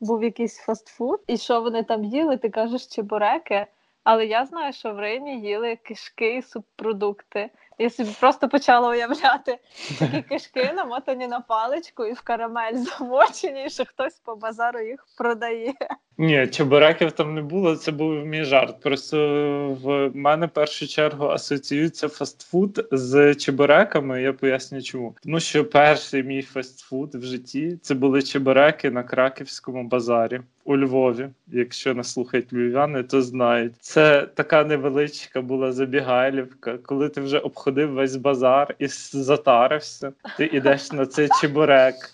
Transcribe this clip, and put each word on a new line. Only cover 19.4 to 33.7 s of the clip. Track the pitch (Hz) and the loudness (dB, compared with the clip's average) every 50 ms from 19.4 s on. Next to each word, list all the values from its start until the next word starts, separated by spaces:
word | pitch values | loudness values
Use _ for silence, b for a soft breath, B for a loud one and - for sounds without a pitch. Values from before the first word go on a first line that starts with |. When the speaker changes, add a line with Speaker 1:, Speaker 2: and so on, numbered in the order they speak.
| 147 147 143 143 143 139 135 131 | 0 0 -2 -2 -4 -4 -6 -4
Speaker 2:
в | 127 135 143 143 139 135 123 | -2 -2 0 0 0 -2 -2
мене | 139 143 143 151 160 170 | 0 2 2 2 2 0
в | 160 | 0
першу | - 156 147 151 - - 151 | 0 0 0 0 -2 -6 -10
чергу | 139 - - 151 151 151 147 147 | -4 0 0 0 0 0 -2 -2
асоціюється | 143 151 - - - 147 139 - - 143 143 156 165 160 - - 151 | -2 -2 -2 -2 -4 -4 -4 -4 -4 -2 0 0 -2 -2 -4 -6 -6
фастфуд | - - 147 - - - - - - 180 202 202 196 - - - | -6 -6 -10 -10 -10 -14 -10 -2 0 0 0 0 -2 -4 -4 -2
з | 135 131 127 123 131 143 147 147 143 | -2 -2 0 4 6 6 8 8 6
чебуреками, | 139 - - 139 131 147 139 143 170 208 - - 156 139 135 131 127 | 4 0 -2 2 4 6 6 8 6 6 4 0 -2 -2 -2 -2 -2
я | 127 135 | -2 -2
поясню | 135 135 - 135 131 131 131 - 139 135 | -2 0 0 0 0 0 -2 -8 -12 -12
чому. | 131 - - 131 120 113 113 _ | -10 -10 -10 -8 -10 -10 -12 _
Тому | - 160 156 165 | -8 -4 -4 -4
що | 160 - - 151 147 | -2 0 0 0 2
перший | 147 - 143 147 151 151 135 - - - 139 | 4 6 6 6 6 6 4 0 -2 -4 -4
мій | 127 135 135 135 | -2 -2 -4 -8
фастфуд | 131 - - 135 127 127 - - - _ 131 131 139 147 - | -8 -8 -8 -10 -10 -10 -14 -20 -14 _ -8 -8 -8 -8 -10
в | 123 123 | -10 -10
житті — | 127 127 123 127 - - 135 151 170 175 170 | -8 -8 -10 -10 -10 -8 -6 -6 -6 -8 -8
це | - - 143 | -6 -4 -2
були | 131 131 139 131 139 | 0 2 2 2 2
чебуреки | 135 135 - 143 135 135 131 131 143 151 156 - - 139 | 0 0 -2 0 2 4 6 6 6 6 4 2 -2 -4
на | 123 123 | -4 -4
Краківському | 120 - - 131 127 135 135 - - - - - - - 127 127 123 | -6 -4 -2 0 0 0 -2 -6 -14 -16 -16 -14 -12 -10 -10 -10 -6
базарі | 117 127 127 113 120 120 117 113 113 127 127 127 _ _ _ _ | -2 -2 -2 0 0 0 0 0 0 -4 -8 -12 _ _ _ _
у | - 143 | 0 0
Львові. | 139 139 131 127 131 131 127 117 120 135 139 131 _ _ - | 2 2 2 2 2 2 2 2 -2 -6 -10 -12 _ _ -6
Якщо | - 120 120 123 - - - 135 127 | -2 -2 -2 -2 -6 -6 -4 -4 -4
нас | 120 120 - | -4 -6 -6
слухають | - 131 120 123 - 123 120 - | -6 -8 -6 -2 -2 -4 -4 -4
львів'яни, | 127 120 123 120 120 135 143 147 147 131 | -4 -2 -2 0 0 0 0 0 0 -4
то | 123 127 - 135 | -4 0 0 0
знають. | 127 123 123 127 123 120 120 120 117 120 | 0 0 0 0 2 2 2 2 0 -2